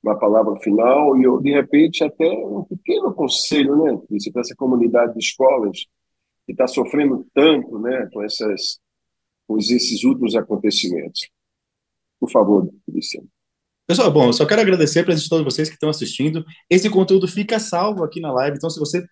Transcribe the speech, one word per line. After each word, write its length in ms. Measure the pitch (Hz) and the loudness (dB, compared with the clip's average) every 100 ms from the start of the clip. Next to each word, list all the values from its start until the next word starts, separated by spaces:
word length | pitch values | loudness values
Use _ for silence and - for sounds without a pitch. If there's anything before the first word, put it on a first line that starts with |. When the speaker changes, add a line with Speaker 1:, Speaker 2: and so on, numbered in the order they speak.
Speaker 1:
uma 140 | 110 104 | -2 0
palavra 380 | 107 110 107 101 | 2 2 2 -2
final 580 | - 104 117 139 147 131 | 0 2 4 4 4 4
e, 60 | |
eu, 180 | 127 127 | 4 2
de 100 | 135 | 2
repente, 520 | 143 131 147 160 - | 0 2 4 4 2
até 260 | 151 - 160 | -4 0 -2
um 340 | 196 - 202 | -2 -6 -8
pequeno 480 | - 180 - 403 381 | -8 -12 -4 -2 -2
conselho, 720 | 190 139 - - 147 135 147 | -4 -4 -4 -2 0 2 2
né, 160 | 156 104 - | 2 -2 -6
Cristian, 240 | 104 104 | -8 -6
pra 100 | 123 | -8
essa 140 | 120 - | -8 -6
comunidade 580 | 131 123 113 120 117 | -2 0 2 2 0
de 60 | 113 | -2
escolas 680 | - - 131 135 104 90 - _ _ _ _ _ - | -8 2 2 2 -2 -6 -16 _ _ _ _ _ -16
que 80 | |
tá 140 | 90 127 | -4 -2
sofrendo 580 | - 123 143 143 127 - | -2 -2 0 0 -2 -2
tanto, 460 | - 151 147 - 110 | 2 4 4 -2 -8
né, 280 | 117 131 104 | -6 -6 -6
com 80 | 110 | -8
essas, 580 | 104 - 107 98 - - _ _ _ _ _ _ _ | -10 -6 -4 -4 -8 -12 _ _ _ _ _ _ _
com 100 | 110 | -4
esses 460 | 101 120 - 107 | 0 0 0 0
últimos 320 | 120 127 117 110 | 0 0 0 -2
acontecimentos. 960 | - 101 107 101 95 87 78 - - _ _ _ _ _ _ _ _ _ | -2 -2 -2 -2 -4 -6 -8 -12 -14 _ _ _ _ _ _ _ _ _
Por 120 | - | 0
favor, 380 | - 101 101 - - - | 2 4 4 2 -10 -10
Cristian. 380 | - - - - _ _ _ _ _ _ | -10 -8 -14 -16 _ _ _ _ _ _
Speaker 2:
Pessoal, 240 | 180 220 | 2 4
bom, 160 | 151 123 | 6 4
eu 60 | |
só 120 | 120 147 | 4 2
quero 160 | 214 | 4
agradecer 380 | 214 185 147 165 | 4 4 2 2
a 40 | |
presença 200 | 175 165 | 2 0
de 60 | - | 0
todos 160 | 165 156 | -2 -2
vocês 220 | 160 156 | -2 -6
que 80 | - | -4
estão 140 | 156 | -6
assistindo. 560 | 151 - - 143 160 160 - _ | -4 -8 -4 -4 -4 -10 -18 _
Esse 200 | 180 208 | 2 2
conteúdo 380 | 190 185 190 180 | 0 2 2 2
fica 320 | 190 208 - | -4 -4 -4
salvo 440 | 220 175 202 202 | -4 -4 -4 -4
aqui 160 | 156 170 | -6 -6
na 120 | 160 | -6
live, 260 | 127 139 139 | -2 -2 -4
então 120 | 165 | -8
se 100 | 156 | -6
você 260 | 147 175 175 | -4 -6 -6